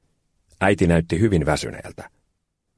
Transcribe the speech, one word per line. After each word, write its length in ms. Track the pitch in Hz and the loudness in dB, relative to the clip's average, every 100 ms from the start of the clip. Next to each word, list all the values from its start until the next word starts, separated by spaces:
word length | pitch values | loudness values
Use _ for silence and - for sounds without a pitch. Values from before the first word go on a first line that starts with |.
| _ _ _ _ _ - | _ _ _ _ _ -2
Äiti 260 | 95 101 87 | 0 2 4
näytti 340 | 82 82 85 | 2 2 0
hyvin 260 | 110 90 73 | 0 2 0
väsyneeltä. 640 | 73 - - - - - _ _ _ _ _ _ | -2 -4 -12 -16 -18 -20 _ _ _ _ _ _